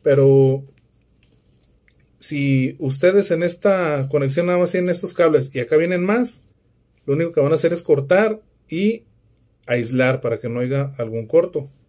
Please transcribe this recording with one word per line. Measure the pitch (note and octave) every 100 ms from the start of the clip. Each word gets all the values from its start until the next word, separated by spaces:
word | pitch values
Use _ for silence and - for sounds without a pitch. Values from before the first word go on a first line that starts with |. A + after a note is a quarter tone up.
Pero | D3+ C#3 C#3 C#3 C3+ C3+ - _ _ _ _ _ _ _ _ _ _ _ _ _ _ _
si | - D3 C#3 C3+ C3 -
ustedes | C#3 C3+ F3 G3+ G3
en | E3
esta | F3 - - F#3+ E3+ C#3+ C3+
conexión | D3 C3+ C#3 F3
nada | F3+
más | F3
tienen | F#3 F3+
estos | F3 G3+
cables | - E3+ D3+ C3+
y | C3
acá | A#2+ D#3
vienen | E3+ F3+
más, | F#3 A3+ A#3+ - _ _ _ _ _ _
lo | -
único | C#3+ E3
que | D#3+
van | C#3
a |
hacer | D#3 E3
es | E3+
cortar | - C#3+ C3+ F3+ G#3+ G#3+ _ _ _
y | E3 G3+ A3+ _ _ _ _ _ _ -
aislar | B2 A#2 B2+ B2+ B2+
para | A#2+ A2+
que | A#2+
no | A#2+
haya | B2+ C#3 C#3 C#3
algún | A2+ A2+ A2
corto. | D#3+ F3 D#3 C3+ _